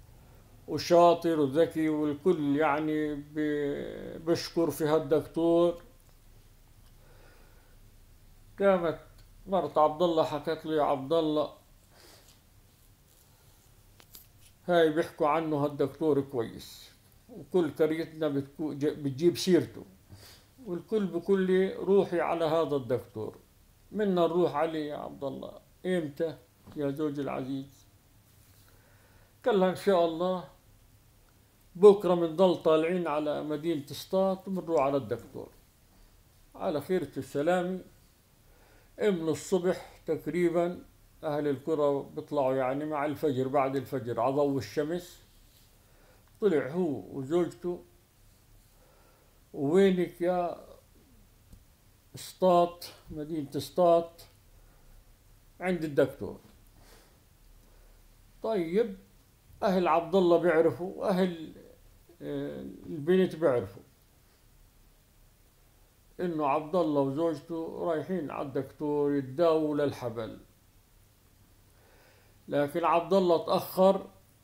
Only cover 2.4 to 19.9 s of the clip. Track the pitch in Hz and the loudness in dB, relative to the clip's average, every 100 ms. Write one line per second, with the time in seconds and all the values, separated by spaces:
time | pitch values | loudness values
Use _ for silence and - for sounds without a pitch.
2.4 | 143 143 156 147 156 151 151 147 147 151 | 2 2 2 0 0 -2 -4 -6 -8 -4
3.4 | 151 147 143 143 117 107 107 - 160 170 | -2 -2 -4 -6 -8 -10 -12 -6 -2 -2
4.4 | - 175 165 139 151 156 139 151 147 160 | -2 0 0 0 0 0 2 0 0 0
5.4 | 170 170 170 170 - - - - - - | 2 4 4 0 -10 -20 -20 -20 -20 -20
6.4 | - - - - - - - - - - | -20 -20 -20 -20 -20 -20 -20 -20 -20 -20
7.4 | - - - - - - - - - - | -20 -20 -20 -20 -20 -20 -20 -20 -20 -20
8.4 | - - 196 190 170 - - - - - | -16 0 2 4 2 -4 -10 -20 -20 -20
9.4 | - 190 147 156 151 156 180 160 151 151 | -4 -2 0 4 2 4 2 2 0 -2
10.4 | 156 156 160 156 143 143 135 165 156 151 | -6 -6 -2 0 0 -2 -2 0 0 -2
11.4 | 143 - _ - _ - - - - - | -4 -8 _ -20 _ -20 -20 -20 -20 -20
12.4 | _ - _ _ _ _ _ _ _ _ | _ -20 _ _ _ _ _ _ _ _
13.4 | _ _ _ _ _ - - - - - | _ _ _ _ _ -20 -20 -20 -20 -20
14.4 | - - - 170 160 151 170 - 156 156 | -20 -10 0 4 4 2 -4 -2 0 0
15.4 | 160 147 143 143 139 - 160 139 139 127 | -2 -2 -2 -2 -4 -2 0 0 -2 -4
16.4 | 107 92 - - - - _ _ - 226 | -6 -10 -18 -20 -20 -20 _ _ -20 -20
17.4 | - 180 156 - 156 160 160 156 156 139 | -4 0 0 0 0 0 -6 -4 -2 -2
18.4 | 135 - 156 139 147 147 143 131 175 - | -4 -6 -8 -2 -2 -2 -4 0 2 2
19.4 | 190 170 - - - | 4 4 2 -6 -18